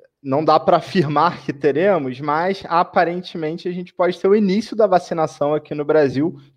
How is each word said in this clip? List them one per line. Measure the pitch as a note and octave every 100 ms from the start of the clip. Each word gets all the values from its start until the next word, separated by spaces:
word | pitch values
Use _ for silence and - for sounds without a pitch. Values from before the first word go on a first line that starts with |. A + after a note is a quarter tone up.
| _ _
não | C#3 C#3
dá | D#3 D#3+
pra | D#3+ E3+
afirmar | - F#3+ C#3+ D3 E3+ -
que | -
teremos, | C#3+ D3 C#3 G3 F3 C3 B2
mas | D3 D3+ F#3 G3 -
aparentemente | E3+ F3 G3 E3 F3+ F3+ F3 D#3 F3 F3+
a |
gente | F3+ F3+
pode | - F3+ F3+
ter | F#3+
o |
início | G#3+ G3+ G3+ - A3
da | G#3
vacinação | F3+ - E3 D#3 - C#3+
aqui | D3+ -
no | D3
Brasil. | C#3+ D#3 C#3 B2+ E3 - -